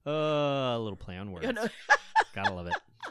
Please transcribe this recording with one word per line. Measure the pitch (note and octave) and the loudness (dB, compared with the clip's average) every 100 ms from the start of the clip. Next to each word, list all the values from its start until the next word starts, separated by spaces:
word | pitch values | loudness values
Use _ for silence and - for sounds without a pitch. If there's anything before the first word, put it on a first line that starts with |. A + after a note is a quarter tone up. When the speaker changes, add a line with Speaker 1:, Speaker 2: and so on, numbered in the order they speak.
| - | -4
Speaker 1:
Uh, | |
a | D3+ D#3 D3+ D3 C#3 C3 A#2+ | 0 2 2 2 2 2 0
little | A2 G2 | -2 -6
play | - F#2 | -8 -8
on | G2+ | -6
words. | F#2+ A3+ | -6 -4
Speaker 2:
You | A#3+ | -2
know? | A3 - - - | -2 -2 4 4
<laughs> | - A5 - - | 4 0 0 0
Speaker 1:
Gotta | - | -2
love | - F3 | -2 -4
it. | - - - - | -6 -6 -16 -16